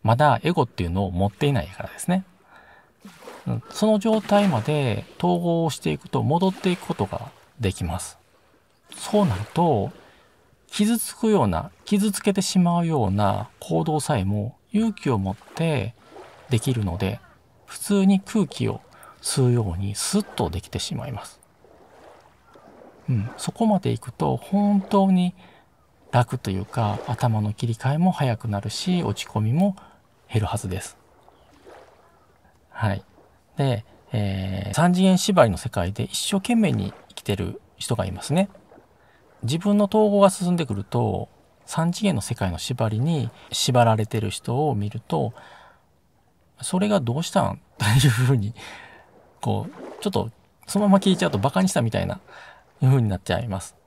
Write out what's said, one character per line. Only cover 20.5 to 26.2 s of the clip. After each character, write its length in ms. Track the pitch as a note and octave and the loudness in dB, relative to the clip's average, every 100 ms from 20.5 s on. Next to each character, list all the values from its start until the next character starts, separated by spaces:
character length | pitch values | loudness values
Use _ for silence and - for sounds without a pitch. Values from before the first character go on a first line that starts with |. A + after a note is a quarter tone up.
で 100 | E2 | -4
き 80 | - | -6
て 80 | - | -8
し 160 | - | -6
ま 140 | C3+ A#2+ | -8 -8
い 40 | |
ま 140 | G#2+ - | -10 -12
す。 200 | - _ _ - - - - - - _ _ _ - - - - - - | -20 _ _ -20 -20 -20 -20 -20 -20 _ _ _ -20 -20 -20 -20 -14 -4
う 20 | |
ん、 180 | A#2+ G#2+ - | -2 -4 -8
そ 140 | - | -10
こ 160 | - A3+ | -2 0
ま 120 | G3 | 2
で 120 | - | 0
い 80 | A#2 | -4
く 120 | - | -8
と 240 | - D3+ B2+ | -4 -2 -2
本 460 | - G3 G3+ G3+ | -2 0 2 0
当 300 | F#3+ G3+ G3 | 2 2 4
に 220 | F#3 F3+ - - - _ _ _ _ - | 2 0 -4 -20 -20 _ _ _ _ -2
楽 260 | B2 | 0